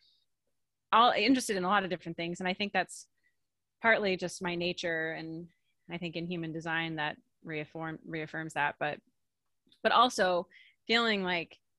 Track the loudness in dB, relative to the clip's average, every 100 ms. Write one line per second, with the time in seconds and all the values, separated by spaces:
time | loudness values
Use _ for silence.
0 | _ _ _ _ _ _ _ _ 2 6
1 | 6 6 4 4 2 -2 2 2 0 -4
2 | -6 -6 -6 -4 -4 -2 -2 -2 -2 -6
3 | -20 _ _ _ _ _ _ _ 2 4
4 | 2 0 -4 -6 -4 -2 -2 -2 -2 -2
5 | -4 -6 -8 -10 -12 _ _ _ -12 -8
6 | -6 -6 -6 -4 -6 -6 -4 -2 -2 -4
7 | -4 -6 _ _ -10 -8 -8 -8 -8 -8
8 | -8 -8 -6 -8 -6 -2 -2 -2 -4 -6
9 | -12 _ _ _ _ _ _ _ 4 6
10 | 4 4 2 2 -2 -12 -20 _ 0 2
11 | 2 2 0 -2 -4 -14 _